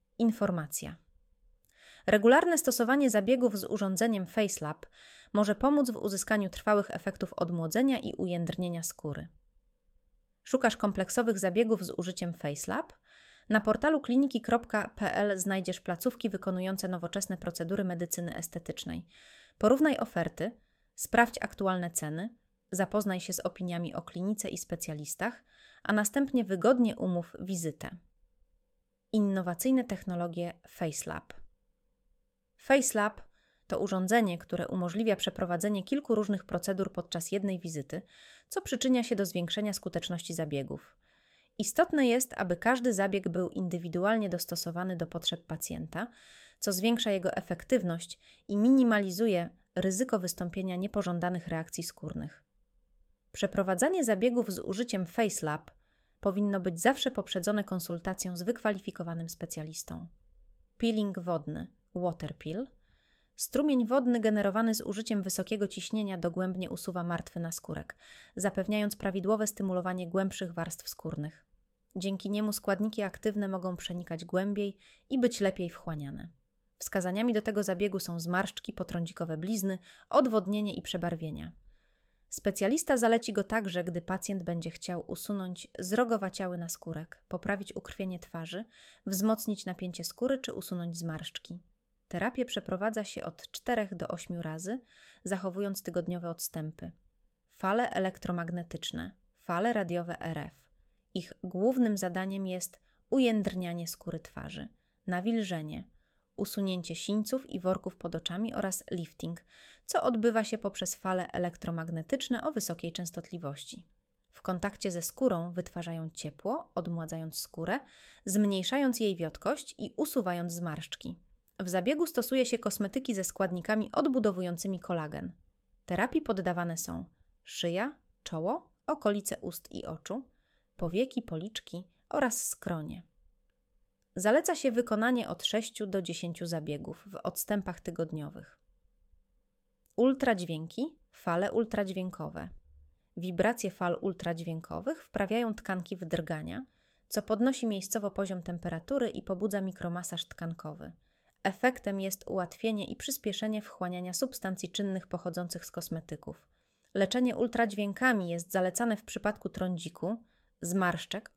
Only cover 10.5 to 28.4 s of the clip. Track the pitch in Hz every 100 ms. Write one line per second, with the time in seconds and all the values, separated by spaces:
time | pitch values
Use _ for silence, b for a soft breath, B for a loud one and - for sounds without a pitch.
10.5 | 262 240 220 208 196 185 - 240 196 185
11.5 | 180 226 214 180 - 175 180 175 170 147
12.5 | 147 - 220 - - b b b b b
13.5 | 214 214 214 294 311 285 247 277 233 226
14.5 | 233 233 214 - - 202 - 208 190 196
15.5 | 190 185 180 - 170 254 - 226 190 190
16.5 | 185 185 190 190 180 175 196 - 185 -
17.5 | 170 165 196 190 175 170 - 175 - 175
18.5 | 170 170 170 - 165 - B B B B
19.5 | B 208 269 302 269 226 175 160 - 185
20.5 | - _ _ _ - - 233 233 - 202
21.5 | - 190 185 170 170 156 156 214 - _
22.5 | _ - 185 190 208 208 185 - 180 180
23.5 | - 180 170 170 - 165 175 185 214 196
24.5 | - - - - 151 147 - 214 240 _
25.5 | b b b - 208 208 277 277 254 196
26.5 | 190 214 254 226 - 185 175 165 - 185
27.5 | 185 160 - - 180 _ _ _ _